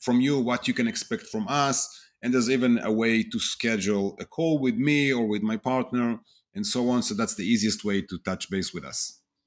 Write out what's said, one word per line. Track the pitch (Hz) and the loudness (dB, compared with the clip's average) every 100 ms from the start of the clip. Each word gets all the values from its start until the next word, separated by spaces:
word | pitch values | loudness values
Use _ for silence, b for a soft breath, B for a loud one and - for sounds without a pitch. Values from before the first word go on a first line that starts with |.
from | - 123 | 2 4
you, | 135 139 | 4 2
what | 117 123 - | 0 0 -2
you | |
can | 127 113 | 0 -2
expect | - - 113 | -2 -6 -8
from | - 110 104 | -6 -6 -2
us. | 143 139 131 - B B B | 0 2 0 -2 B B B
And | 123 | 0
there's | 127 117 | 2 2
even | 131 123 117 | 2 4 2
a | 107 | 2
way | 107 113 113 | 0 2 2
to | 110 110 | 0 -2
schedule | - - 117 110 95 101 98 - | -2 -2 -2 0 0 0 -2 -4
a | 98 | -10
call | - 165 151 | -2 0 2
with | 131 113 | 2 2
me | 143 147 139 | 2 2 2
or | 127 110 | 2 0
with | 104 | 0
my | 107 110 | -2 -2
partner | 127 131 123 123 120 113 b b _ | 0 0 0 -2 -2 -2 b b _
and | 98 104 | -8 -4
so | 127 123 | 0 2
on. | 123 | 2
So | 113 | 0
that's | 104 110 - | 0 -2 -2
the | |
easiest | 95 117 107 101 | 2 2 2 0
way | 104 98 | 0 -2
to | - 90 | -2 -6
touch | - 92 - | -6 -6 -4
base | 95 87 | -4 -4
with | 87 71 | -6 -8
us. | - - - _ _ | -6 -6 -8 _ _